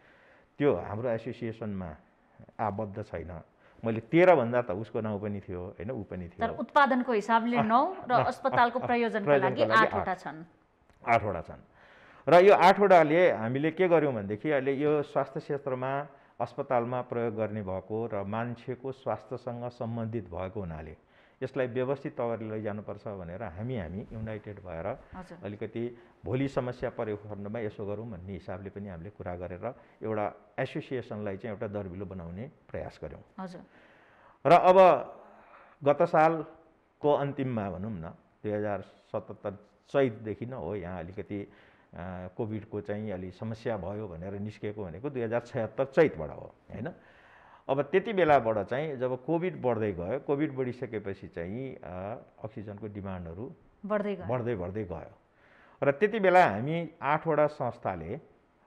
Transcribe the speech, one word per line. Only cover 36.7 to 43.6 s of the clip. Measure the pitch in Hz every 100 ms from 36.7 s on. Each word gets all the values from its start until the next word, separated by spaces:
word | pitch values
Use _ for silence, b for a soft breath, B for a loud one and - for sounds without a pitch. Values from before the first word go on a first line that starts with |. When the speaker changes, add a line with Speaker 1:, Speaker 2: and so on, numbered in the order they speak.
| _ _ _ 147
Speaker 1:
अन्तिममा | 139 143 135 131 117 101
भनौँ | 90 104
न, | 98 82 - _ _
दुई | 107
हजार | 104 104 98
सतहत्तर | 95 - _ 107 - 101 107 98 - _ _
चैतदेखि | 143 135 110 107 101 120
नै | 127
हो, | 80
यहाँ | 104 87 90
अलिकति, | 85 98 92 101
अ, | - - - _ _ - 90 90 90 -
कोभिडको | 110 107 98 107
चाहिँ | 101 104 110
अलि | 92 92
समस्या | - 113 113